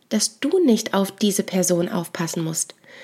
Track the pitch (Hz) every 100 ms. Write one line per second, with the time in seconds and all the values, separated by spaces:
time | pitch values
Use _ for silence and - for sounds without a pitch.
0 | - 220 - - 285 381 320 220 - 196
1 | 196 - 208 185 - 190 180 170 175 170
2 | 170 - 165 - 160 160 - - - -